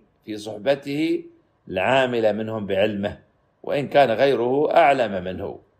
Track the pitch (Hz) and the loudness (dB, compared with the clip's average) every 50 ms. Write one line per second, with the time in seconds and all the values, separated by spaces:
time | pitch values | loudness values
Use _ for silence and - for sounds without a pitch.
0 | _ _ _ _ _ - 107 107 104 110 107 107 101 131 143 143 - 143 143 147 | _ _ _ _ _ -12 -12 -10 -10 -12 -12 -6 0 0 0 0 -2 -8 -4 -4
1 | 160 165 170 175 170 - _ _ _ _ _ _ _ - 92 92 92 110 127 135 | -2 -2 -2 -4 -6 -12 _ _ _ _ _ _ _ -8 -4 -2 0 2 2 2
2 | 131 123 120 117 110 107 104 107 110 110 110 110 104 95 - - - 110 107 98 | 2 2 0 0 0 0 0 0 -6 -6 -6 -8 -4 -2 0 0 0 0 0 -4
3 | 98 104 - - _ _ _ _ _ _ _ _ - - - 143 135 104 - 143 | -6 -6 -8 -10 _ _ _ _ _ _ _ _ -8 -4 -4 -4 -4 2 4 4
4 | 139 120 110 104 131 139 131 110 117 123 131 139 151 - - 170 170 143 139 135 | 4 4 4 2 2 2 2 2 0 0 0 0 0 2 4 4 6 6 4 2
5 | 120 107 101 92 90 92 92 - 98 80 - - - _ _ | 0 -2 -2 -6 -6 -6 -8 -8 -8 -10 -12 -14 -18 _ _